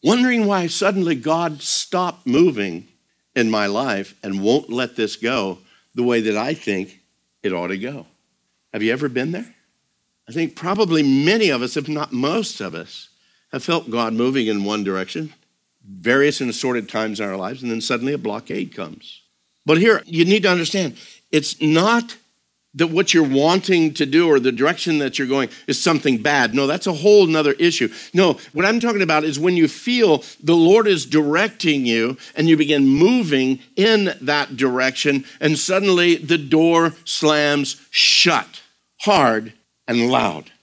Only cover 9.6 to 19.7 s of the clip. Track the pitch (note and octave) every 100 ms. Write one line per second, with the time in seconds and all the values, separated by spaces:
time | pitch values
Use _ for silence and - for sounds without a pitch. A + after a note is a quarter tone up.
9.6 | _ _ _ _ _ _ _ A#2+ E3 -
10.6 | E3+ F3+ G3+ E3 C#3+ C3+ D3+ A3+ G#3 C3
11.6 | A#2+ - C#3+ D3+ D3 B2 C#3 G3 G#3+ -
12.6 | F#2+ E2 D#2 - - _ _ _ _ C3+
13.6 | - E3+ - A#2 A2+ A2+ B2 C3+ A2 G#2
14.6 | G2+ G#2+ G2 F#2+ F#2+ - D#3 - _ _
15.6 | _ _ G#2 F#2+ G2+ C3 C#3+ C#3+ B2+ A2
16.6 | C3 B2 G#2 G#2 A2 G#2 G#2 F#2+ F#2 B2+
17.6 | B2 A2+ - A#2+ B2+ C#3+ G#2+ G#2+ - F#2+
18.6 | - - E2+ - - - _ _ _ _
19.6 | -